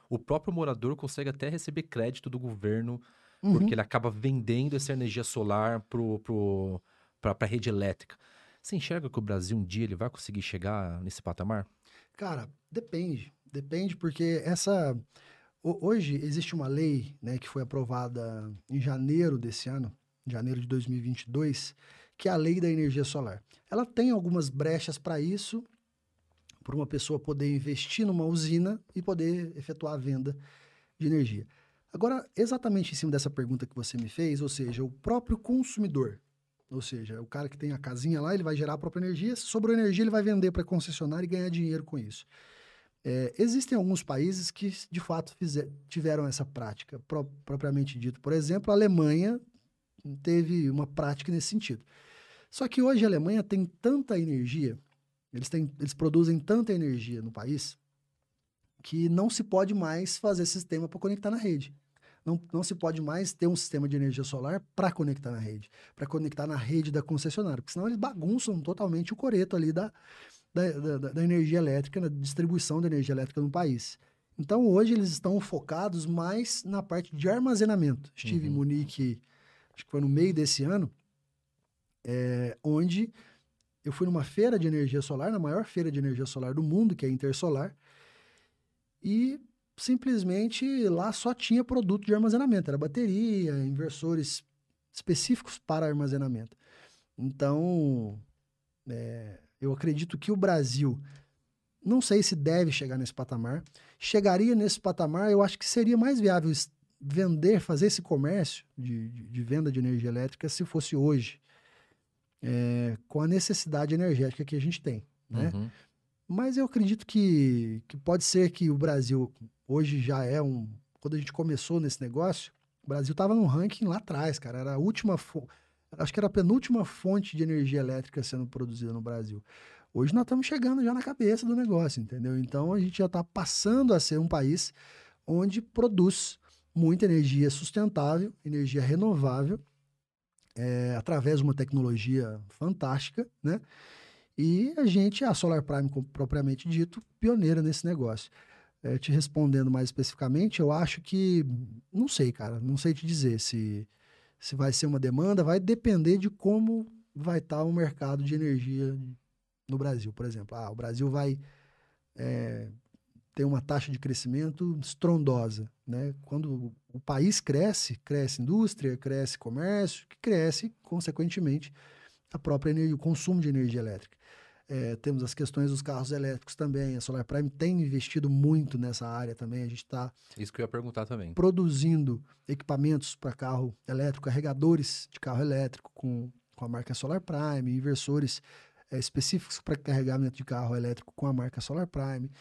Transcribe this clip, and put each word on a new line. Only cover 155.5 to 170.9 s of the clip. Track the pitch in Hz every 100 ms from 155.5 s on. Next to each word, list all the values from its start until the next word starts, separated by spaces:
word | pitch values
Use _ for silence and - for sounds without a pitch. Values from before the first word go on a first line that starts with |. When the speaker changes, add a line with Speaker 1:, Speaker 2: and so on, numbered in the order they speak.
| 185
Speaker 2:
depender | 185 233 233 185 160 190
de | 202
como | - 190 214 220 226 220 - _ 147
vai | 165 170
tá | - 151
o | 160
mercado | 170 156 - 139 143
de | 139 151
energia | 156 131 127 135 135 135 127 127 _ _ _ _ -
no | 135
Brasil, | 139 123 107
por | 104 120
exemplo. | 107 101 120
Ah, | 113
o | 117
Brasil | 117 120 139
vai, | 143 139 139 - - _ _ _ _ _ -
é, | 127 123 117 113 107 110 _ _ _ _ _
ter | - 139
uma | 139
taxa | 143 143 147
de | 127
crescimento | 139 123 123 135 156 147 175 151
estrondosa, | 135 - 170 165 139 123 113 107 107 _ -
né? | 123 139 139
Quando | 143 147 156 127 120 - _
o | 131
país | - 139 185 202
cresce, | - 139 202 196 - 110
cresce | - 147 135 139
indústria, | 123 208 220 - 139 127
cresce | 131 135 131 -
comércio, | 117 127 180 208 190 - -
que | -
cresce, | 240 180 160 - 226 -
consequentemente, | -